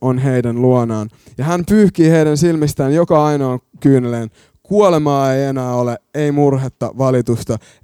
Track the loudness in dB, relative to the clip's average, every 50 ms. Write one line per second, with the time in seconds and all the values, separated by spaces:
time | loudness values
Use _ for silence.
0 | -2 -2 -2 0 0 0 0 0 -2 -2 -2 0 2 2 2 2 0 -2 -4 -6
1 | -8 -10 _ _ _ -20 -12 -8 -6 -4 -4 -4 -2 0 2 4 4 2 4 2
2 | 2 4 4 4 2 2 0 0 0 0 0 0 -2 -4 -2 -2 -2 0 0 0
3 | 0 2 2 2 2 2 0 -2 -2 -2 -4 -6 _ _ _ -2 2 2 2 2
4 | 2 -2 -6 -6 -8 -10 _ _ _ _ _ _ _ -4 0 2 4 4 4 2
5 | 0 0 0 0 0 0 0 0 -2 -2 -4 -4 -6 -4 -2 -2 -2 -2 -4 -8
6 | _ _ -6 -4 -2 -2 0 2 2 2 2 0 -4 -6 -8 -8 -10 -8 -4 -2
7 | -2 0 0 0 0 -2 -4 -4 -4 -6 -8 -8 _ -14 _ _